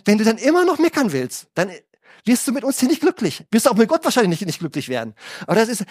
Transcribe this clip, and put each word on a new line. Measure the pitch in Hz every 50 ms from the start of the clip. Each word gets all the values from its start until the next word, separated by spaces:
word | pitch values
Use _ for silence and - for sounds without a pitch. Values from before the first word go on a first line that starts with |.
| -
Wenn | - 208 214
du | 220
dann | 220 226 208
immer | 202 269 311 349 359
noch | 349 349 294
meckern | 320 339 - 311 277 208
willst, | 139 135 127 123 - - - _ -
dann | - 180 202 180 143 _ _ _ _ _ _ - _ -
wirst | - 247 233 - -
du |
mit | 233 285 208
uns | 269 269 -
hier | - 247
nicht | 320 -
glücklich. | - 349 - - 226 165 - - - -
Wirst | - 226 - 277
du |
auch | 233
mit | 190 254 -
Gott | 311 330 320
wahrscheinlich | 320 - 254 233 180 170 156
nicht, | 202 170
nicht | 147 -
glücklich | 170 151 - 151 120 -
werden. | 127 120 113 113 107 _ - - - - -
Aber | - 175
das | 202 226 220
ist, | 247 - 196 -